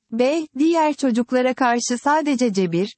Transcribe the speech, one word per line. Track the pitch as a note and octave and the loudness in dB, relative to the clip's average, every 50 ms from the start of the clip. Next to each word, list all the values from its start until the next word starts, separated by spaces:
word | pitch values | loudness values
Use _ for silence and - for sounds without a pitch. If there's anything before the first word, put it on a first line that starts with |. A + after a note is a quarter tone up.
| _ - A3+ | _ -8 -2
b, | A3+ B3 C4 D4+ E4+ D#4 D4+ - B3+ | 0 0 2 0 -2 -4 -6 -4 0
diğer | D4 D#4+ E4+ E4 D#4 D4+ D4 | 0 2 2 2 2 0 0
çocuklara | - - C4 A3+ A3+ A#3+ - B3+ B3+ B3+ B3+ B3+ | 0 -2 0 0 0 -2 0 0 0 0 0 0
karşı | - C4+ A#3+ A#3+ A#3+ - - B3 A#3+ | 0 0 0 0 0 -2 -4 -4 -2
sadece | - C#4+ D4 D#4 D#4 D4+ C#4+ A#3 B3+ A#3+ G3 | 0 0 0 0 0 0 0 0 0 0 0
cebir, | G3 F#3+ F3 E3 E3+ F#3+ A3+ - | 0 -2 0 0 -2 -2 -4 -6